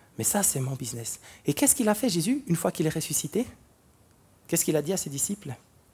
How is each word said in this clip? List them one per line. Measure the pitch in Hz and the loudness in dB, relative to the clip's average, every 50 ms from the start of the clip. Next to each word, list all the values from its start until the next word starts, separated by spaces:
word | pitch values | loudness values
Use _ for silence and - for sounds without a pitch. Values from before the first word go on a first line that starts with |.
| - - - - | -20 -14 -8 -4
Mais | 113 | -2
ça, | - - 202 | 0 2 2
c'est | 196 - - 139 | 2 2 0 0
mon | 131 131 139 | -2 -4 -4
business. » | 127 127 113 - 117 113 - - - - - - - - | -6 -8 -8 -8 -8 -8 -10 -10 -12 -14 -20 -20 -4 -2
Et | - 143 | -2 2
qu'est-ce | - 294 269 - | 4 4 4 4
qu'il | - 233 214 | 4 4 4
a | 214 | 4
fait, | 208 - 247 | 4 2 2
Jésus, | 165 170 156 202 262 285 262 - | 2 2 2 2 0 0 0 0
une | 170 | 0
fois | 156 - 185 | 2 2 0
qu'il | - - 160 156 | 0 0 0 0
est | 147 | 0
ressuscité ? | 160 - - 147 - - - - 202 254 - - - - - _ _ _ _ _ _ - _ - _ - _ _ _ - - | -2 -2 -2 -2 -4 -4 -2 -2 -2 -2 -2 -6 -14 -20 -20 _ _ _ _ _ _ -20 _ -20 _ -20 _ _ _ -6 -2
Qu'est-ce | 165 165 - | -2 0 2
qu'il | - 156 | 2 2
a | 151 | 2
dit | 147 151 190 | 2 0 -2
à | - | -2
ses | - 156 | -2 -4
disciples ? « | 139 139 - - 202 - - 139 120 - - _ _ - _ _ | -4 -4 -2 -4 -4 -6 -8 -10 -12 -12 -14 _ _ -20 _ _